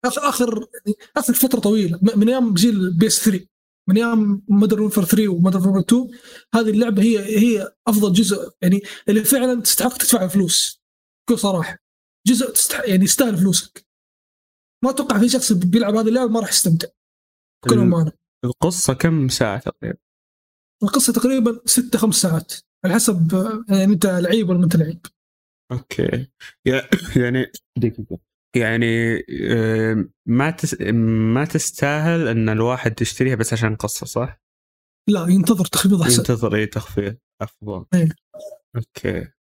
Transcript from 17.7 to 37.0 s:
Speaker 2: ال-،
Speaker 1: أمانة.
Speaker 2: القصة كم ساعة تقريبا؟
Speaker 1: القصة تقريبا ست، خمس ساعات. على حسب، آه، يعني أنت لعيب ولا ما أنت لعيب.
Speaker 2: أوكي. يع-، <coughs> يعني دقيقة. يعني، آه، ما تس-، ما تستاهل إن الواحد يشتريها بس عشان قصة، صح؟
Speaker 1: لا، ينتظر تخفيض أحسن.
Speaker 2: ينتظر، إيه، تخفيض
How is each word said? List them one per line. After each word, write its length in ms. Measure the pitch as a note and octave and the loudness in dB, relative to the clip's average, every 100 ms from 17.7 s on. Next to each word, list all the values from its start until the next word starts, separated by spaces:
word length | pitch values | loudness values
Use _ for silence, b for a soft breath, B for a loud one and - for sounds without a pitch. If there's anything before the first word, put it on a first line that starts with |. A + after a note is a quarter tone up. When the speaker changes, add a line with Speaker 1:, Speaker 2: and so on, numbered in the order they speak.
Speaker 2:
ال-، 80 | A#2+ | 2
Speaker 1:
أمانة. 300 | A#2+ E3+ D#3+ - _ _ | 4 2 -2 -4 _ _
Speaker 2:
القصة 500 | B2 - E3 F3+ - | -8 -2 -2 -2 -2
كم 340 | C3 E3+ D#3+ C3+ | 0 0 0 -2
ساعة 320 | - A2+ G2+ | 0 -2 -2
تقريبا؟ 380 | - - A2+ - _ _ _ _ _ _ _ _ | -8 -10 -10 -12 _ _ _ _ _ _ _ _
Speaker 1:
القصة 300 | G3+ C#4 B3 | -2 0 0
تقريبا 480 | A3+ B3 C4+ A#3 A#3 | 0 2 2 0 -2
ست، 320 | - - - A3+ | -2 -2 0 0
خمس 180 | A3 | 2
ساعات. 380 | E3+ F#3 E3 - - _ _ | 2 0 -2 -4 -18 _ _
على 100 | F#3 | -2
حسب، 400 | G#3 A3+ F#3 E3 | 0 2 2 2
آه، 300 | F#3 G#3+ A3 A3+ | 0 -2 -6 -2
يعني 160 | G3 F#3+ | 2 4
أنت 140 | G3+ G3 | 2 2
لعيب 420 | F3+ F3 A3 F#3 | 0 0 0 0
ولا 100 | F3+ | 2
ما 60 | |
أنت 120 | F3 E3 | 2 2
لعيب. 300 | D#3 E3 - _ _ _ _ _ _ | 0 -4 -16 _ _ _ _ _ _
Speaker 2:
أوكي. 540 | B2 - - - A#2+ C3+ _ B B - | -10 -8 -4 -4 -4 -8 _ B B -2
يع-، 220 | C3 - - | -2 -2 -4
<coughs> 180 | - C3+ | 0 -2
يعني 300 | B2 B2+ B2+ - _ - | 0 -2 -4 -10 _ -4
دقيقة. 400 | A2+ - G2+ F2+ _ _ _ B2 | -4 -4 -14 -14 _ _ _ -2
يعني، 600 | A2+ A2+ A#2 A2+ A#2 A2+ - C#2+ G2 | -2 0 0 0 -2 -4 -6 -8 -2
آه، 540 | A#2 A2 A2 A2+ G#2+ G2 _ - | 0 0 0 0 -2 -4 _ -2
ما 240 | A#2 D3 | 0 0
تس-، 320 | E3 - - G2+ A#2 A2+ A2+ A2 | -2 -6 -4 -2 0 2 2 0
ما 100 | A#2 | 0
تستاهل 840 | D3+ D#3+ - - C#3+ D3 D#3+ E3+ C#3+ | -2 -4 -6 -4 -4 -2 0 0 0
إن 200 | A2+ A2 | 0 0
الواحد 540 | A2 A#2 B2 A#2 A2 | 0 0 0 -4 -4
يشتريها 320 | A#2 - C3 | -6 -2 -2
بس 180 | A#2+ A2+ | 0 -2
عشان 240 | A2+ A2+ G#2+ | -2 -2 -2
قصة، 300 | G#2+ - B2 | -6 -8 -8
صح؟ 360 | - B2 - _ _ _ _ _ _ - | -6 -6 -10 _ _ _ _ _ _ -2
Speaker 1:
لا، 180 | G3+ E3+ | -2 2
ينتظر 360 | F#3 F#3 G#3+ | 2 4 0
تخفيض 380 | F3+ - F#3+ G3 | 0 0 2 2
أحسن. 160 | C#3+ A#2+ | 4 2
Speaker 2:
ينتظر، 360 | - A#2 A2+ | 2 -2 0
إيه، 160 | G#2 G#2+ | -2 -2
تخفيض 460 | - - - | -6 -8 -6